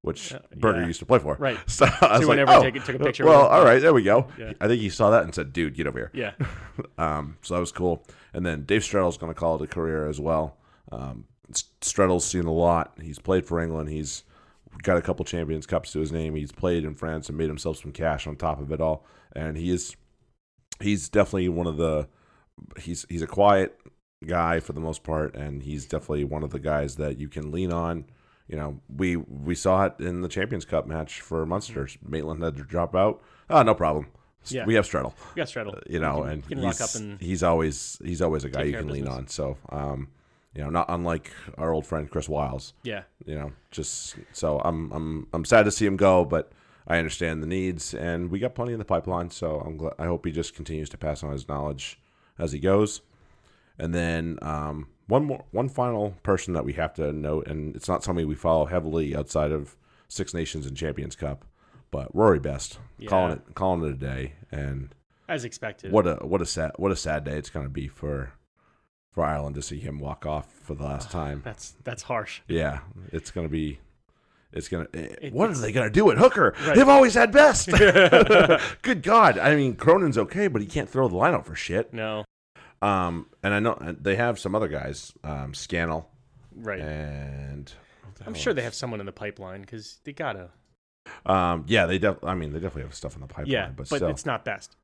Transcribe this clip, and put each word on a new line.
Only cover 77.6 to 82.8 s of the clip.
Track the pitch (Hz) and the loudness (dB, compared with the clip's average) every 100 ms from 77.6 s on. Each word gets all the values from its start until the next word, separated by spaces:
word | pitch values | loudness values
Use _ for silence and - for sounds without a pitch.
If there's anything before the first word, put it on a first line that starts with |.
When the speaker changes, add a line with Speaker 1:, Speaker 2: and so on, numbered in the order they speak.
| - | 4
Speaker 2:
<laughs> | 202 208 190 180 175 - 214 160 160 - - | 8 8 10 10 8 10 8 8 4 2 -6
Speaker 1:
<laughs> | |
Good | 240 208 | -2 -2
God! | 151 226 196 101 | 4 8 8 6
I | 110 151 | 4 4
mean, | 135 101 | 2 2
Cronin's | - 185 170 117 | 6 6 6 2
okay, | 98 185 202 | 0 0 0
but | 120 | 0
he | 104 | -4
can't | 151 - | -6 -4
throw | 131 127 | 0 0
the | 87 | 2
line | 143 | 2
out | 143 | 2
for | - 80 | -4 -10
shit. | - 90 - | -4 -2 -2
Speaker 2:
No. | 117 110 107 104 _ _ _ - _ | -6 -6 -6 -10 _ _ _ -20 _